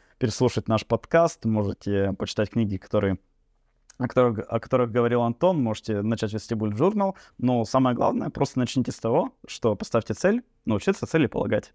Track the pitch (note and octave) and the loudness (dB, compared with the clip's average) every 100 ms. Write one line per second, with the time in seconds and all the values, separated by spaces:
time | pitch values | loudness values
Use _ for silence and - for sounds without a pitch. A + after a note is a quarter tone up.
0 | _ _ A#2+ - B2+ A2+ - A2 - A2+ | _ _ -4 2 0 0 0 -2 0 -4
1 | - E3 E3+ - B2 G#2+ G2+ - - G2+ | 2 2 2 0 -2 0 -2 -4 -2 0
2 | G2 F#2+ G2+ - G#2 A#2 G#2+ F#2+ - G#2+ | 0 -2 -6 -2 -2 0 -2 -4 -2 0
3 | G2 F#2+ _ _ _ _ _ _ _ - | 0 -2 _ _ _ _ _ _ _ -6
4 | B2 - B2 G#2+ - A#2 - C3 A#2+ A2+ | -2 2 2 0 -4 -6 0 0 2 2
5 | A#2+ A#2+ A#2 A#2 F3 F3 A#2+ G#2+ - G#2 | 2 2 0 2 2 2 0 -4 -4 -2
6 | G#2 A2+ G#2+ G#2+ - A2+ G#2+ G#2 E3 G#3+ | 0 -2 -2 -6 -4 -4 -2 0 0 2
7 | G3 F#3+ - _ B2 B2 A2 C3 C3 A#2+ | -2 -4 -18 _ 0 0 0 2 2 2
8 | C3 B3+ D#3 - C#3 - A#2+ - A#2+ - | 0 0 -6 -2 -2 0 -2 -2 -4 -4
9 | A2+ C3 A#3+ - - - A#2 G#2 - A#2 | 0 0 -2 -8 -18 -2 -2 -2 -2 -2
10 | - G#2+ F3+ A#3 - _ - G#2+ - G3+ | -2 0 0 0 -4 _ -4 -2 0 -2
11 | - D#3+ A#2+ - G2+ G#2+ - | -2 0 0 0 -2 -2 -4